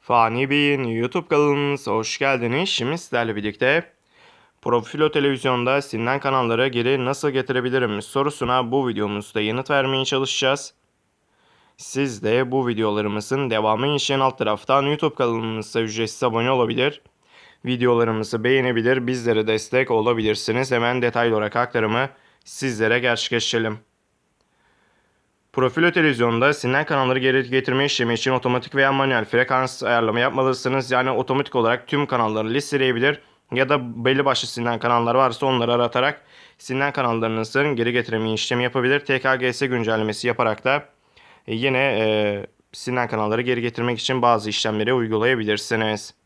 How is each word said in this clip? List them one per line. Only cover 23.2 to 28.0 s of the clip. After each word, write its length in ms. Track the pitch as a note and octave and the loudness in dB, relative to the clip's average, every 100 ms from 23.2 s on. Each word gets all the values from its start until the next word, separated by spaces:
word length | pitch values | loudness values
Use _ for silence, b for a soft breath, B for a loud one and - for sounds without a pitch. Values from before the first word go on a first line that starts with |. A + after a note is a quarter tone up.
| - A#2 - A#2 A2+ A2 _ _ _ _ _ _ _ _ _ _ _ _ _ _ _ _ _ | 0 -2 0 -2 -2 -4 _ _ _ _ _ _ _ _ _ _ _ _ _ _ _ _ _
Profilo 400 | - B2+ C#3 E3+ | 0 0 4 2
Televizyon'da 600 | F3 D#3 B2 A#2+ A2+ C3 | 4 2 4 2 4 2
silinen 320 | D3 B2 C3+ | 2 0 0
kanalları 340 | D3+ C#3+ C3 C3 | 0 0 2 2
geri 320 | C3 C3 A#2+ | 2 2 2
getirme 340 | C3 C3 B2+ | -2 0 0
işlemi 300 | C#3 - | 0 0